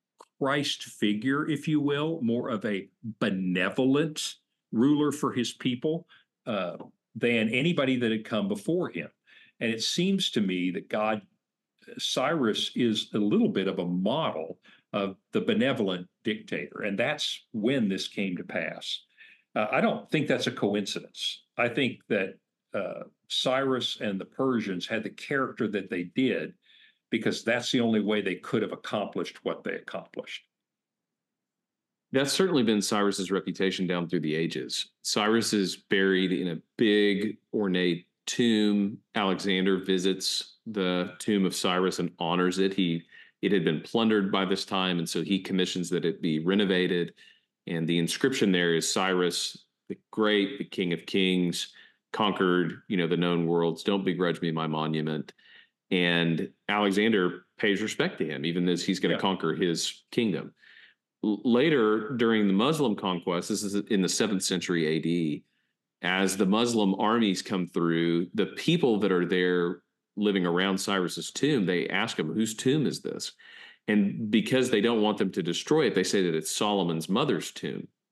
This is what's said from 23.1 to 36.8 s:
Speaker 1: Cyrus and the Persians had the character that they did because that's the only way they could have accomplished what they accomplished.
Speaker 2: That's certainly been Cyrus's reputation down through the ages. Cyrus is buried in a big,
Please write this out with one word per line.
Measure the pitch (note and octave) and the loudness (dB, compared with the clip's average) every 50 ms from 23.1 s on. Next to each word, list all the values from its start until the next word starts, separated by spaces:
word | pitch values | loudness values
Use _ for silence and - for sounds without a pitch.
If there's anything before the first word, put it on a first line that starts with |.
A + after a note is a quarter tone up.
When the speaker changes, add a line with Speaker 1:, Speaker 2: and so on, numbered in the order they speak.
| _ _ _ - | _ _ _ -6
Speaker 1:
Cyrus | - - - C#3 B2+ C3+ C#3 C3+ C3 B2 A#2 - - - | -4 -2 0 0 0 0 2 0 0 0 -2 -4 -6 -4
and | C3 G#2+ G2 F#2+ | -4 -4 -4 -4
the | F2+ | -6
Persians | - _ - C3+ C3+ B2+ A2+ G2+ G2+ F#2 F2+ - - | -8 _ -2 0 2 2 0 0 -2 -4 -4 -4 -4
had | A2+ A2+ A2 | -4 -4 -6
the | - | -6
character | - - - - D3 C3+ C3 - B2 - A#2 G#2+ | -10 -10 -8 -4 -2 -2 -2 -2 -2 -2 -2 -2
that | G#2 G2 F#2 G2 | -2 -4 -4 -4
they | - F2 F2 | -6 -6 -6
did | F2 - C3 C3 B2 F#2+ D#2+ D#2 - - _ _ _ _ - - - _ _ _ - | -4 -2 0 0 0 0 -2 -4 -8 -12 _ _ _ _ -20 -20 -20 _ _ _ -6
because | - A2 - G#2+ F2+ - - | -4 -2 0 -2 -2 -2 -2
that's | A2+ A#2 B2 A#2+ - | 0 0 0 0 0
the | - B2 | 0 2
only | A#2 A2+ A2+ G#2+ | 2 4 2 2
way | F#2+ G#2 G#2+ G#2+ | 2 2 0 0
they | F#2+ F#2+ F2 | 0 -2 -4
could | - - - - A#2 | -6 -6 -2 -2 0
have | G#2 F#2 | 0 -2
accomplished | - - - - - G#2+ G2 - - F#2 E2+ - - - - | -4 -8 -10 -6 -4 -4 -4 -4 -4 -6 -6 -6 -8 -6 -4
what | F2+ E2 - - | -4 -4 -4 -6
they | - F2 | -8 -8
accomplished. | F2 - - - F2 F2 - - - - - - - - _ _ _ _ _ _ _ _ _ _ _ _ _ _ _ _ _ _ _ _ _ _ _ _ _ _ _ _ _ _ _ _ - | -8 -8 -10 -12 -12 -12 -12 -12 -12 -12 -12 -12 -16 -16 _ _ _ _ _ _ _ _ _ _ _ _ _ _ _ _ _ _ _ _ _ _ _ _ _ _ _ _ _ _ _ _ -4
Speaker 2:
That's | - C3 C#3 C#3 | -2 0 0 0
certainly | - - F#3+ F#3 E3+ C3+ A#2 | 2 2 2 4 4 4 4
been | A2 A2 G#2 | 4 2 2
Cyrus's | F#2+ - A2+ G#2 G2+ G2+ G2 - F#2 F2 | 2 0 2 2 2 2 2 0 -2 -2
reputation | G2 F#2 - F#2+ F2 - F#2+ F#2+ F#2 - F#2 F2 | -2 -2 -2 -2 -4 -2 0 0 0 0 -2 -2
down | F2+ F2 F2 D#2+ | -2 -2 -2 -2
through | F2+ F2 | -2 -2
the | D#2 D#2 D2+ | 0 0 0
ages. | D#2+ E2 E2 - C2 B1+ - - - - - _ _ | 0 -2 -2 -2 -4 -6 -6 -6 -8 -8 -8 _ _
Cyrus | - - - A2+ G#2 G#2+ A2+ A2+ G#2 - A2 | -6 -2 0 0 2 4 2 2 2 2 2
is | G#2 F#2+ F2 - | 2 2 0 -2
buried | - - - G2+ F#2+ G2 F#2+ F#2+ F#2 F#2+ F2 | -6 -4 0 2 2 4 4 4 4 2 2
in | F2+ D2+ F2+ F2 | 0 0 -2 -4
a | D#2+ - - _ _ | -6 -8 -10 _ _
big, | - | 2